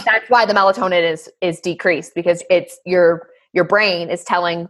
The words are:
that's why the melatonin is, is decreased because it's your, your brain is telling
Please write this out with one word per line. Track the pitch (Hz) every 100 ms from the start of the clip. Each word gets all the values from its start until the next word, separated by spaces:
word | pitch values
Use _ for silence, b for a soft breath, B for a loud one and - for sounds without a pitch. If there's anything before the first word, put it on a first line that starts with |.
| -
that's | 220 -
why | 240 214
the |
melatonin | 202 196 196 185 180 165
is, | 160 - -
is | 180 165
decreased | 180 165 190 156 -
because | 175 175 170 -
it's | 180 - - 180
your, | 180 170 165 - b b
your | 180
brain | 170 202 208 175 170
is | 175 -
telling | 180 175 170 170